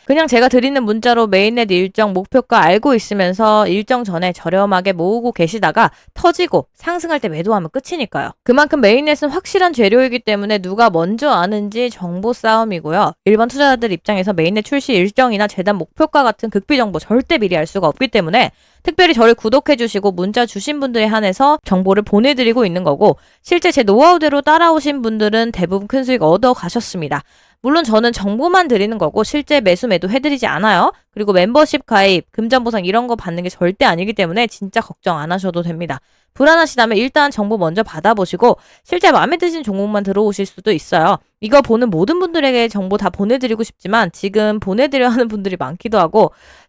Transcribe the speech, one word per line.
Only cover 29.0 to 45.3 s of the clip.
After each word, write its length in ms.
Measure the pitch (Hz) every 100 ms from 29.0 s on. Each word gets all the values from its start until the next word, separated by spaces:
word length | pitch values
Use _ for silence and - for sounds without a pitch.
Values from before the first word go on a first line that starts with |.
| 156 208
실제 380 | 214 294 277 294
매수 260 | 208 - 247
매도 220 | 175 185
해드리지 380 | 254 294 277 202
않아요. 460 | 147 214 180 269 - _
그리고 200 | - 208
멤버십 520 | 185 185 269 302 294
가입, 480 | - 214 196 180 -
금전 320 | - 220 254
보상 220 | 233 220 180
이런 200 | 214 247
거 100 | 226
받는 260 | 180 170
게 80 | 180
절대 340 | - 175 190
아니기 300 | 233 170 196
때문에 320 | - 175 190 233
진짜 340 | - 196 226
걱정 380 | - - 190 160
안 120 | 156
하셔도 300 | 185 185 170
됩니다. 380 | 170 165 170 135 - _ _
불안하시다면 640 | - 285 330 320 247 226 208
일단 340 | 254 311 285
정보 280 | 214 208 220
먼저 240 | 165 175
받아보시고 760 | 214 - 214 214 185 175 240 - _ _
실제 260 | _ 359 370
마음에 260 | 240 185 339
드신 260 | 359 330
종목만 420 | 240 190 202 208
들어오실 420 | 196 190 214 202 196
수도 260 | - 214
있어요. 460 | 165 - 175 165 185 _ _
이거 200 | 214 277
보는 300 | 247 226 247
모든 280 | 160 202 349
분들에게 500 | 359 330 277 247 233
정보 280 | 208 185 202
다 140 | 196
보내드리고 520 | - 202 262 247 220
싶지만 480 | 226 - 180 226 185
지금 480 | - 196 214 214 214
보내드려 480 | 196 202 285 277 247
하는 200 | 240
분들이 280 | 233